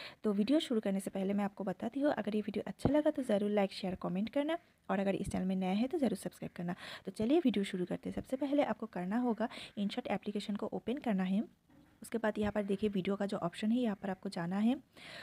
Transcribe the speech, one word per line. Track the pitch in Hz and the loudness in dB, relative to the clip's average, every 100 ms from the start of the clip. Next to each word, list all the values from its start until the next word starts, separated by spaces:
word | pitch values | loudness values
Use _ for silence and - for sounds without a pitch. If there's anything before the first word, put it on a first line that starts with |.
| - - | -16 -4
तो | 220 | 0
वीडियो | 202 214 302 | 2 4 4
शुरू | - 220 | 2 0
करने | 208 196 | 0 0
से | 196 | -2
पहले | 196 190 | -2 0
मैं | 202 | 0
आपको | 202 - | 0 -2
बताती | 202 185 233 277 | -4 -4 -4 0
हूँ, | 285 | 2
अगर | 247 214 214 | 2 0 -2
ये | |
वीडियो | 208 214 - | 0 -2 -4
अच्छा | - - | 0 2
लगा | 294 302 | 4 4
तो | 302 | 2
ज़रूर | 247 202 208 | 2 2 4
लाइक, | 208 196 | 4 2
शेयर, | - 190 185 | 0 -6 -4
कमेंट | 175 180 220 | -2 -2 0
करना | 277 294 339 - _ - | 0 0 -2 -6 _ -2
और | 196 | 0
अगर | 196 190 | 2 0
इस | 196 | -2
चैनल | 190 185 | -2 0
में | 190 | 0
नए | 185 196 | 2 2
हैं | 254 | 2
तो | 349 | 2
ज़रूर | 247 220 | 0 0
सब्सक्राइब | 175 - 165 - | -4 -10 -10 -8
करना। | 175 175 - - - | -6 -6 -10 -12 -10
तो | |
चलिए | 196 214 311 | -2 4 4
वीडियो | 269 214 | 4 2
शुरू | 196 185 175 | 0 -2 -2
करते | 175 185 | -4 -4
हैं। | 196 | -6
सबसे | - 262 | -4 -4
पहले | 285 285 | 0 2
आपको | 277 214 220 | 2 -2 -6
करना | 190 180 220 | -6 -2 0
होगा | 247 220 226 - - - | 0 0 -2 -6 -12 -4
InShot | 202 - - | -4 -2 -4
एप्लीकेशन | 202 - 208 202 202 | -4 -2 -4 -4 -4
को | 214 | -4
ओपन | 190 - 269 | -4 -4 -4
करना | 254 190 | 0 0
है। | 185 190 320 - _ - _ _ | 2 2 0 -6 _ -20 _ _
उसके | - 226 | -6 -2
बाद | 220 208 | 0 0
यहाँ | 208 | 0
पर | 208 | 0
देखिए | 196 196 214 | 0 0 2
वीडियो | 196 180 196 | 2 2 0
का | 202 | 0
जो | 202 | -2
ऑप्शन | 170 - 214 | -2 -2 0
है | 240 | 2
यहाँ | 240 196 | 2 0
पर | 190 | -4
आपको | 185 196 | -4 -6
जाना | 190 170 196 | -4 -2 2
है। | 220 285 - - - - | 4 2 -2 -20 -18 -16